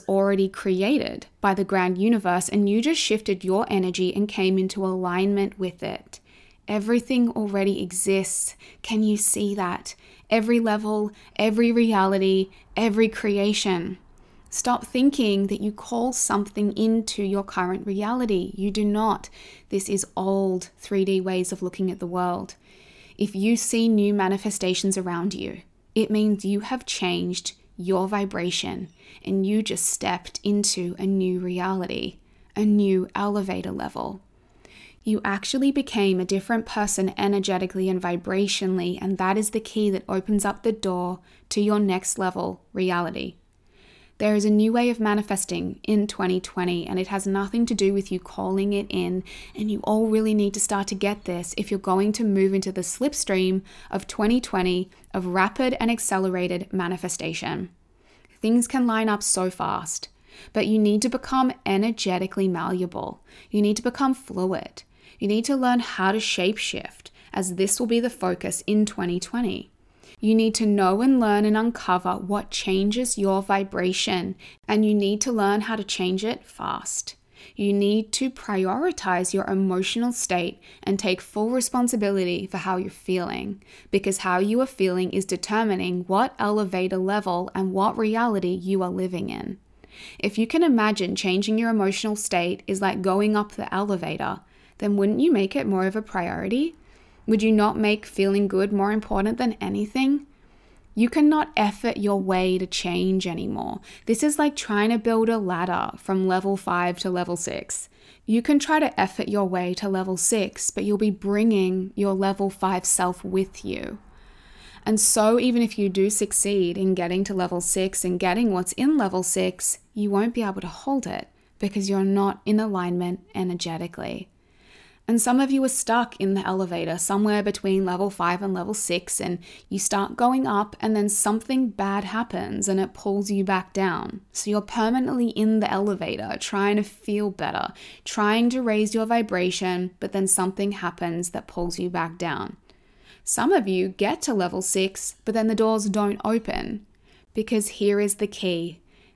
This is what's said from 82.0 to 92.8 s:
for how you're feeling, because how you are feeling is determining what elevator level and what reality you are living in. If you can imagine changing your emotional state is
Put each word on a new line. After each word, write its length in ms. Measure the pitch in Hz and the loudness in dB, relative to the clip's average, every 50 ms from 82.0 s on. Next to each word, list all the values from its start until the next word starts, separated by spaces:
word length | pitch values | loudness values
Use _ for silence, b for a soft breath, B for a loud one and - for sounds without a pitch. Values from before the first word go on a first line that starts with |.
| 208 202 196 196 185 180 175 190 196 | 0 2 2 2 0 0 -2 -2 -4
for 100 | 190 - | -6 -8
how 220 | 180 175 190 185 185 | -6 -4 -2 -2 -2
you're 120 | - 190 | -4 -6
feeling, 720 | - - - - 185 185 175 - - - - 202 196 196 - B B B B B | -8 -8 -4 -2 -2 -2 -2 -4 -6 -6 -6 -8 -10 -10 -14 B B B B B
because 280 | B 196 196 196 190 - | B 0 0 0 -2 -2
how 200 | - 185 180 180 | 0 0 2 2
you 200 | 196 208 220 247 | 2 2 2 2
are 40 | 262 | 0
feeling 440 | 262 - - 190 185 180 185 185 175 | 0 0 0 0 2 2 0 0 0
is 140 | - 196 185 | 0 -2 -2
determining 760 | - 180 175 - - 214 220 226 214 190 190 180 180 180 180 180 | -2 -4 -6 -4 -2 0 0 2 2 0 0 -2 -2 -2 -4 -2
what 300 | - 190 202 254 262 - - | 0 2 2 2 0 -2 -2
elevator 580 | 208 208 214 214 208 185 190 185 185 185 185 | -2 0 0 0 0 0 0 -2 -2 0 0
level 540 | 185 185 190 202 208 196 190 175 175 185 - - | 0 0 0 0 0 0 -2 -2 -2 -2 -4 -4
and 200 | 190 190 190 185 | -2 -2 0 2
what 240 | 190 196 226 - 233 | 2 2 2 2 0
reality 560 | 220 214 220 226 240 240 208 190 180 175 185 | 0 0 2 2 2 2 0 0 0 0 -2
you 280 | 180 175 185 196 190 | -2 -2 0 0 0
are 80 | 185 180 | 0 0
living 380 | 180 190 185 185 185 175 196 - | -2 -2 -2 -2 -4 -4 -6 -6
in. 300 | 55 - - - - - _ _ _ B B B B B B B B B | -6 -8 -8 -8 -10 -12 _ _ _ B B B B B B B B B
If 200 | B 208 208 - | B -2 0 0
you 80 | 226 | 0
can 160 | 226 - 320 | 2 2 4
imagine 520 | 349 311 247 226 208 214 208 - 185 175 190 | 4 6 6 4 4 2 2 0 -2 -2 -2
changing 440 | - - 185 180 196 196 214 214 220 | -2 0 0 0 2 2 2 0 2
your 120 | 233 226 | 2 2
emotional 460 | 220 208 190 196 196 - - 214 208 | 2 2 2 2 0 0 -2 -2 -2
state 460 | 208 - - 196 175 170 180 190 - - | -2 -2 -2 0 0 0 0 -2 -4 -4
is 140 | - 196 190 | -4 -4 -2